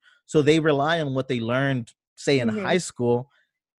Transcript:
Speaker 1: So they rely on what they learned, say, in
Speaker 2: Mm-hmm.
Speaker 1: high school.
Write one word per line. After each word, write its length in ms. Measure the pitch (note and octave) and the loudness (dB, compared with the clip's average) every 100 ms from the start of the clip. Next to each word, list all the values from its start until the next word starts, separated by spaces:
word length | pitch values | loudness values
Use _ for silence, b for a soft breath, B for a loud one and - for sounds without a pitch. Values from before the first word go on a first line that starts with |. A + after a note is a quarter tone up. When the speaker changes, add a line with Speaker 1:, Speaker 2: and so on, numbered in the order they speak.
| b b - | b b -2
Speaker 1:
So 140 | D3+ | 2
they 200 | C#3 D#3+ | 4 4
rely 400 | D#3 C#3 D3 E3+ | 4 2 0 -2
on 120 | C#3+ | -2
what 140 | C3 C3 | -4 -4
they 140 | B2+ | -4
learned, 520 | A2+ B2+ C#3 C3 A2+ _ _ - | -2 -2 0 -2 -6 _ _ -6
say, 240 | - C#3 | 0 0
in 80 | A2+ | 0
Speaker 2:
Mm-hmm. 180 | G#2+ B2 | -2 -2
Speaker 1:
high 120 | F3 | -2
school. 520 | - - A#2+ A#2+ C3 _ _ _ _ | -4 -4 0 0 -4 _ _ _ _